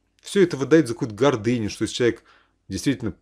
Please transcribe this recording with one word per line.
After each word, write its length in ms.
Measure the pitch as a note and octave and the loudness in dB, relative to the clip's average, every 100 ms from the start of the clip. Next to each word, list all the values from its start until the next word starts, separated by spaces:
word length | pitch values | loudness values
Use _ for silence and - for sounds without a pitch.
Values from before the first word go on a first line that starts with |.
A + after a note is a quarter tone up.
| _ _ | _ _
Все 200 | - G3+ | -4 2
это 160 | F#3 C3+ | 2 2
выдает 300 | C3+ D#3+ C3+ | 4 4 4
за 60 | |
какую-то 220 | A2+ B2+ G#2 | -2 -6 0
гордыню, 540 | C3+ B2 G#2 B2 G#2 | 0 2 -2 -2 -4
что 140 | - | -4
если 120 | A2 - | -6 0
человек 280 | A#2+ A2+ _ _ _ _ _ | 0 0 _ _ _ _ _
действительно 460 | F#2+ - C3 A2 - | -6 -4 -4 -6 -10